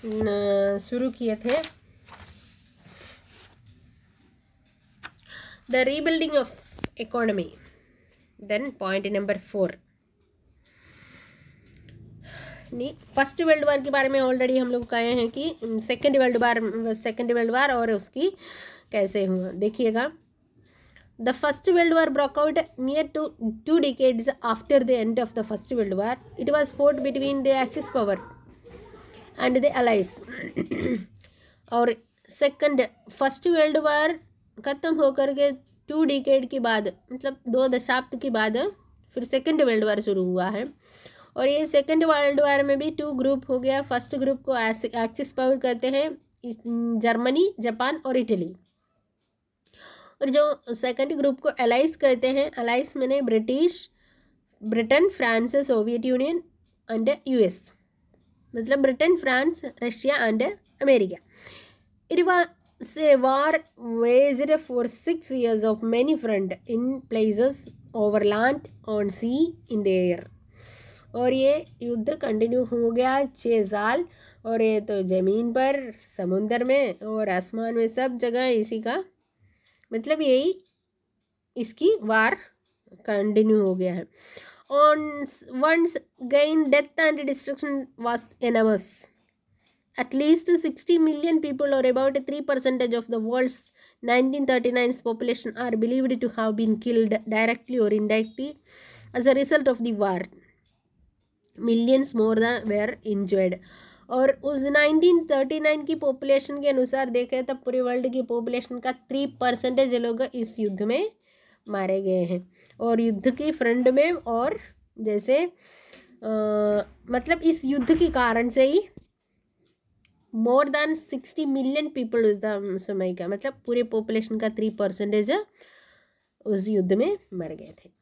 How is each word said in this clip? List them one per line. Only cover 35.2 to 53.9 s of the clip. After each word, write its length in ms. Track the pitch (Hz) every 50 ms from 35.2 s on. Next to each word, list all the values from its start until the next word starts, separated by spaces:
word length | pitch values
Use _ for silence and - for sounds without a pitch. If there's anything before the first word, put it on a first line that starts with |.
| 269 277 277
के 180 | 269 285 285 269 269 _ _ _ _ _
टू 160 | _ 294 311 320
डिकेड 460 | 269 277 277 262 - 269 269 254 254
के 100 | - 269
बाद, 340 | 233 233 226 214 208 196 180 _ _ _ 247
मतलब 240 | 254 - 277 269 - _ 247
दो 180 | 226 254 262
दशाब्द 540 | 262 247 247 247 - 247 254 254 - - 240
के 80 | 277 277
बाद 280 | 226 220 214 220 214 240 294 415 403 _ _ _ _ _ _ _ _
फिर 100 | 262 247
सेकंड 380 | 247 - 269 262 320 311 311
वर्ल्ड 220 | 294 247 226 220 214
वॉर 180 | 214 208 208
शुरू 220 | 214 208 196 190 185
हुआ 260 | 180 180 185 180 190
है। 240 | 214 202 247 294 - _ _ - - - - - - - - _ _
और 120 | - 254
ये 180 | 277 285 294 311
सेकंड 380 | 294 - 285 277 302 311 311 320
वर्ल्ड 380 | 320 311 285 285 285 285 277
वॉर 220 | 294 285 277 277 277
में 160 | 277 277 269
भी 120 | 294 311
टू 200 | 320 - 294 294
ग्रुप 340 | 285 254 254 269 277 262 262 -
हो 100 | 262 254
गया। 220 | 247 262 269 277
फर्स्ट 340 | 285 - 262 240 254 - -
ग्रुप 260 | 277 269 262 269 262
को 160 | - - 262
एस-, 280 | 240 226 220 220 220 -
एक्सिस 460 | 226 - 233 226 226 226 - 277 277
पावर 260 | - - 262 262 269
कहते 300 | 262 262 254 247 233 254
हैं, 300 | 254 262 277 302 320 285 - _ _ _ _ -
इस-, 160 | 247 226 220 _ 233 233 233 233 233 233 220
जर्मनी, 540 | 214 233 233 226 240 254 269 311 370 403 403 -
जापान 420 | 220 240 226 220 247 262 311 320 -
और 120 | 269 254
इटली। 380 | 254 233 - 220 185 170 170 185 - _ _ _ _ _ _ _ _ _ _ _ _ _ _ _ _ _ _ _ _ _ _ _ - - - - - - - _ _
और 80 | 277 269
जो 340 | 254 294 - 605 571 - _ -
सेकंड 440 | 233 220 - 254 240 233 269 285 330
ग्रुप 260 | 277 277 277 262 -
को 100 | - 302
अलाइज 460 | - - 254 233 240 247 294 320 320
कहते 320 | - - 269 254 247 262
हैं, 240 | 262 262 277 277 302
अलाइज 420 | - - 240 247 240 254 285 294 -
माने 240 | 277 262 262 269 285
ब्रिटिश, 680 | 277 233 226 220 220 226 254 277 320 349 349 - - -